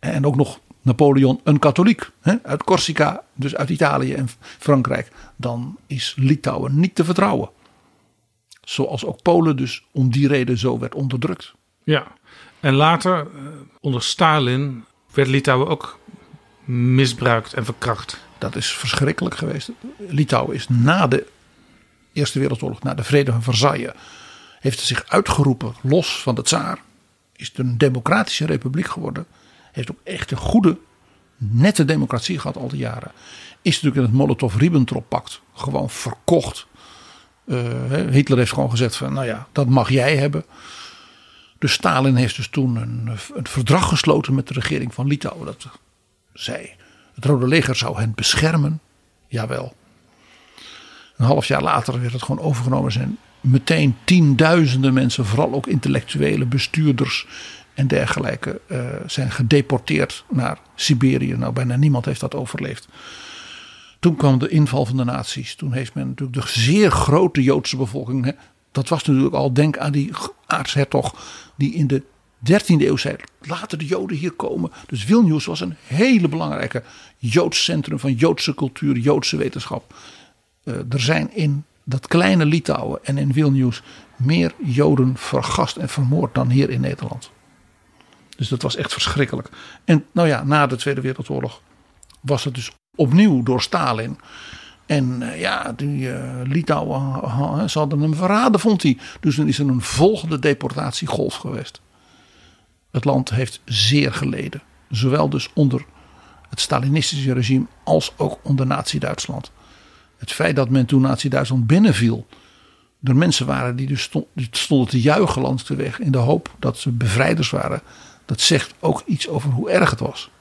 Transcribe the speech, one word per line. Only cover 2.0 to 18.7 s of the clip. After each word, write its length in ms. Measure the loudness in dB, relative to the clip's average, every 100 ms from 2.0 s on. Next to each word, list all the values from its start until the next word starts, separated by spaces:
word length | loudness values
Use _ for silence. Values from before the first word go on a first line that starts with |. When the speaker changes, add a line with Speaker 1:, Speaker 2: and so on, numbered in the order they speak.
| -4 _
Speaker 1:
hè, 140 | 0 0
uit 200 | -2 -6
Corsica, 600 | 0 0 0 0 0 0 -14
dus 220 | -6 -6 -4
uit 140 | -4
Italië 440 | 0 0 2 -2
en 160 | -4 -6 -8
Frankrijk, 720 | -20 -8 2 2 2 -2 -4 -14 -20 _
dan 420 | -6 -6 -8 -12 _
is 260 | -8 -6 0
Litouwen 640 | 2 2 0 -4 0 2
niet 160 | 2 2
te 100 | 0
vertrouwen. 440 | 2 2 0 -4 _ _ _ _ _ _ _ _ _ _ -20
Zoals 440 | -10 -4 -4 -4 -8
ook 160 | -2
Polen 360 | 2 4 4 2
dus 280 | -2 -6 _
om 200 | 0 2
die 160 | 4 4
reden 300 | 4 2 0
zo 220 | 0 -2
werd 160 | -6 -6
onderdrukt. 580 | -4 -4 -4 -6 -14 _ _ _
Speaker 2:
Ja, 240 | -2 -2 -2 -20 _ -20 -20 _
en 140 | 0
later, 460 | 4 4 4 2 0
eh, 60 | -2 -12 -16 -16 -20 _
onder 220 | -4 -2
Stalin, 800 | -4 2 2 4 2 0 -2 -6 -14 _ _
werd 140 | 0 2
Litouwen 400 | 2 2 2 0
ook 320 | -2 -6 -18 -20 -20 -20 -20 _ _ -6
misbruikt 880 | 0 4 4 4 2 0 0 -2
en 120 | -8 -6
verkracht. 580 | -6 -4 -4 -6 -16 -18 -8
Speaker 1:
Dat 180 | -8 -4
is 160 | -6